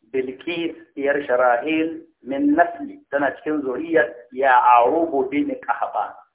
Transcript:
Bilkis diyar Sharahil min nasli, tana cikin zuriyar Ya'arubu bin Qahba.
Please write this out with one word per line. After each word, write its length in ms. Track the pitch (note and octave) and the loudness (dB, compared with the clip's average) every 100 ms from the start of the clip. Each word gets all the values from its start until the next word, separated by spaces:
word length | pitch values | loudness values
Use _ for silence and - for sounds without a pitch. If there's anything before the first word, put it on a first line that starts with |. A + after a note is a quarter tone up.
| _ | _
Bilkis 640 | C3 B2+ B2+ - E3+ E3+ - - - | -6 -6 -10 -10 -8 -8 -10 -18 -6
diyar 280 | C#3 C#3+ - | -2 -2 0
Sharahil 760 | B2 B2+ A#2 D#3 D#3 D#3+ D#3+ - _ | 2 2 2 0 -2 -2 -6 -16 _
min 340 | A#2+ C#3 D3 D3+ | -10 -2 2 4
nasli, 440 | - - - - _ | 2 0 -12 -14 _
tana 220 | C#3 C#3 C3 | -2 -2 -4
cikin 240 | D#3 D#3 | -6 -4
zuriyar 520 | C3 B2 E3 E3 - - - | -4 -6 0 0 0 -4 -16
Ya'arubu 960 | B2+ C3+ B2 B2 B2 B2 D#3 E3 C#3 B2+ | -2 4 4 6 6 6 2 0 -2 -2
bin 200 | C#3+ C#3+ C3 | -2 -2 -6
Qahba. 540 | - A#2 A2 G#2 G2 - _ | -6 -4 -4 -6 -8 -10 _